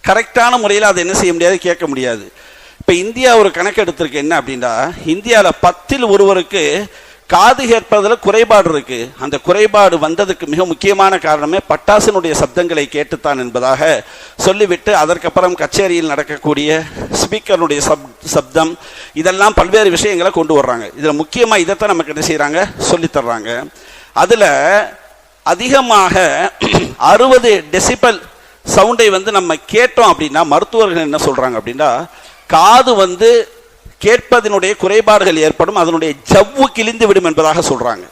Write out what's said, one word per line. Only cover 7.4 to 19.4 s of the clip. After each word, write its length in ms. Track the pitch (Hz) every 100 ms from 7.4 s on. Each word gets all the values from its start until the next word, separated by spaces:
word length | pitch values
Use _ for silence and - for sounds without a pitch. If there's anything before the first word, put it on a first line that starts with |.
| 214 254 247
கேட்பதுல 420 | 226 - 214 202 233
குறைபாடு 460 | 196 214 226 214 170
இருக்கு. 280 | 151 127 127 123 -
அந்த 120 | 139 139 -
குறைபாடு 480 | 185 214 208 196 165 156
வந்ததுக்கு 400 | 170 196 175 151
மிக 80 | 156 180
முக்கியமான 460 | 160 196 196 190 190 165
காரணமே 340 | 151 147 185 -
பட்டாசினுடைய 640 | 156 - 208 214 202 165 147
சப்தங்களை 440 | 147 180 175 156 139 147
கேட்டுத்தான் 460 | 147 160 156 135
என்பதாக 380 | 123 120 127 135 156 127 - - - - 190
சொல்லிவிட்டு, 460 | 196 208 175 - 156
அதற்கப்புறம் 540 | 156 175 170 180 180 175
கச்சேரியில் 500 | 151 - 196 175 160
நடக்கக்கூடிய 580 | 143 143 151 151 143 147 156 165 - - -
ஸ்பீக்கருடைய 600 | - 214 - 185 165 147 143
சப்-, 280 | 147 139 _ -
சப்தம், 400 | 156 131 160 165 170 - - - 151
இதெல்லாம் 340 | 170 185